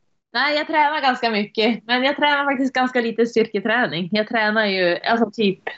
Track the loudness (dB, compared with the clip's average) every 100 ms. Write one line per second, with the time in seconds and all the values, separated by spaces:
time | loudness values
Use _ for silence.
0 | _ _ _ -4 -2 -2 -2 0 2 2
1 | 0 0 0 0 -2 0 0 0 -2 0
2 | 0 2 2 2 0 0 -2 0 0 0
3 | -2 0 0 0 0 -2 -2 0 0 -2
4 | -2 -2 0 0 0 0 0 2 0 0
5 | 0 0 0 0 0 0 -6